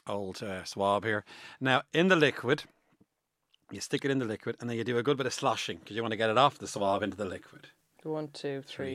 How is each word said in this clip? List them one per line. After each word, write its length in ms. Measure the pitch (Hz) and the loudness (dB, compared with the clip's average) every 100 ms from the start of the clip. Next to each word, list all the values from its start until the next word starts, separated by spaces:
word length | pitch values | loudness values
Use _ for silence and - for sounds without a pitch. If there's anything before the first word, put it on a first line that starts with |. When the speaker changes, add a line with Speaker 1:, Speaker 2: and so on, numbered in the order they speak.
| - | -6
Speaker 1:
old, 340 | 101 95 - | -6 -6 -8
uh, 220 | 104 92 | -8 -8
swab 400 | 90 101 98 101 110 | -6 0 2 4 2
here. 180 | 104 - - - - | -2 -4 -18 -18 -4
Now, 220 | 131 131 - | 2 2 2
in 140 | 160 185 | 2 6
the 80 | 170 | 6
liquid, 480 | 139 - 117 147 - _ _ _ _ _ _ _ _ _ - | 6 2 0 -2 -4 _ _ _ _ _ _ _ _ _ -14
you 80 | 98 | -10
stick 220 | - 143 139 | -4 -2 0
it 40 | |
in 60 | 135 | 0
the 60 | 113 | 0
liquid, 320 | 104 117 - | -4 -6 -6
and 80 | 120 | -4
then 80 | 117 | -4
you 60 | |
do 140 | 113 120 | 0 0
a 60 | |
good 120 | 131 139 | 2 0
bit 80 | 127 | 0
of 60 | |
sloshing, 460 | - 135 110 - 85 | 0 0 0 -4 -8
'cause 120 | - 107 | -8 -4
you 60 | |
wanna 140 | 113 107 | -2 0
get 120 | 110 | 2
it 60 | 113 | 6
off 180 | 139 - | 4 2
the 100 | 98 | -8
swab 360 | 110 98 98 | 0 2 2
into 120 | 101 98 | 0 -4
the 80 | 95 | -6
liquid. 420 | 90 - - - _ _ _ | -8 -14 -20 -20 _ _ _
Speaker 2:
One, 240 | 160 156 151 | -8 -6 -8
two, 320 | - 143 139 | -8 -6 -6
three, 220 | 135 - 135 | -10 -8 -8